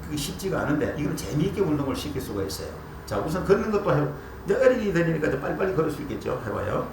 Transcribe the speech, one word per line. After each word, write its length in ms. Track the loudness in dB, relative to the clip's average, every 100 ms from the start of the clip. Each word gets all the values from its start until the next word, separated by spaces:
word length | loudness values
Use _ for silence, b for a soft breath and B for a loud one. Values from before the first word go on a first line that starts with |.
그게 120 | -4 -4
쉽지가 440 | -4 -4 -2 -2
않은데 340 | 2 2 2 0
이건 180 | -2 -2
재미있게 460 | -2 0 0 2
운동을 340 | 2 2 0 -2
시킬 240 | -4 -6
수가 240 | -4 -4
있어요. 240 | -4 -4 -8 -10 -12 -14 -4
자, 120 | -2
우선 260 | 0 -2
걷는 280 | 4 4 4
것도 180 | 0 4
해보-, 220 | 2 2 -4 B B
이제 100 | 0
어린이들이니까 720 | 6 6 6 2 2 2 2 0
이제 120 | 0
빨리빨리 340 | -2 -2 0
걸을 160 | 2 0
수 120 | -2
있겠죠. 380 | -6 -4 -4 -4 -4
해봐요. 420 | -4 -2 -2 -4